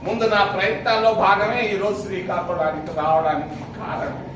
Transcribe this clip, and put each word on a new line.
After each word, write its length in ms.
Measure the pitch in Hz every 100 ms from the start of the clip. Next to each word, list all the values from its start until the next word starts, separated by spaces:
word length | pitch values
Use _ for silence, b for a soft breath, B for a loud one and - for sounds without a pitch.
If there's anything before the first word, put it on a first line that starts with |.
ముందు 200 | 156 226
నా 200 | 220 208
ప్రయత్నాల్లో 680 | 202 185 202 220 - 220 220
భాగమే 480 | 220 190 196 214 240
ఈరోజు 400 | 220 196 202 202
శ్రీకాకుళానికి 960 | - 190 185 175 175 170 156 151 156 165
రావడానికి 800 | 147 160 160 151 - - - 226
కారణం. 460 | 214 - - - -